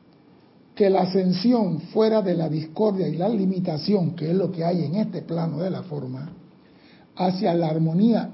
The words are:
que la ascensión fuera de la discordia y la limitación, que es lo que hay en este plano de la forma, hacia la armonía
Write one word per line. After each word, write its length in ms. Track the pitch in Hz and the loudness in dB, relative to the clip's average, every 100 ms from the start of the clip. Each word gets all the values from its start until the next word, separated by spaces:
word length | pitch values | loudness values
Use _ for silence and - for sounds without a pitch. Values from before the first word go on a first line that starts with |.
| _ _ _ - _ _ _ | _ _ _ -20 _ _ _
que 160 | - 196 | 0 4
la 120 | 190 | 4
ascensión 760 | 180 196 185 180 233 247 190 160 - | 2 2 2 2 2 2 2 -2 -4
fuera 300 | 220 220 220 | 0 2 2
de 100 | 196 | 2
la 160 | 170 160 | 0 0
discordia 580 | 156 151 - 214 190 156 | -2 -4 -2 0 0 -2
y 100 | 156 | -2
la 120 | 196 | 0
limitación, 840 | 220 190 185 180 151 190 202 151 - | 0 0 0 -2 -4 0 0 0 -2
que 160 | 156 | -2
es 40 | 190 | 0
lo 160 | 175 | 0
que 140 | 160 165 | -2 -2
hay 180 | 180 | -2
en 120 | 143 196 | -2 -2
este 260 | 214 160 | -4 -6
plano 380 | - 165 165 143 | -6 -4 -4 -4
de 100 | 185 | -4
la 140 | - | -6
forma, 480 | - 147 131 131 160 - - - - - - - - - | -8 -10 -10 -10 -12 -16 -20 -20 -20 -20 -20 -20 -16 -2
hacia 380 | 185 185 202 | -2 0 0
la 160 | 170 160 | 2 0
armonía 600 | 160 160 170 226 202 - | 0 2 4 4 4 -2